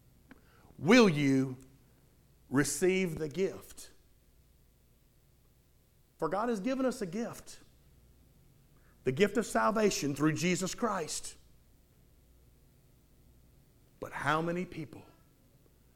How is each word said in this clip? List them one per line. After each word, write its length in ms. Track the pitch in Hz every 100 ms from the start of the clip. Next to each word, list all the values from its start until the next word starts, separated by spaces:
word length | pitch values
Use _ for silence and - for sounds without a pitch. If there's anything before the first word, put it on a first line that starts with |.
| - - - - - - - -
Will 300 | 139 247 214
you 480 | 147 139 135 135 123 - - - _ _ _ _ _ -
receive 680 | 135 143 - 180 185 185 151
the 100 | 156
gift? 640 | 143 190 - - - - - _ - _ _ _ _ _ _ _ _ _ _ _ _ _ _ _ _ _ _ _ -
For 100 | 156
God 200 | 190 240
has 120 | 220
given 240 | 214 262
us 160 | 262 240
a 40 | 190
gift, 520 | 196 214 139 - - - - - - - - - - - - - - - -
the 80 | -
gift 240 | 131 202 220
of 100 | -
salvation 680 | 226 220 214 208 - 143
through 200 | 139 156
Jesus 400 | 139 175 175 185
Christ. 600 | - 226 196 160 - - - - - - - _ _ - _ - - - - - - - - _ - - - - - - _ - -
But 120 | -
how 300 | - 139 156
many 220 | 170 175
people 380 | 180 - 151 101 - - - _ _ _ - _ _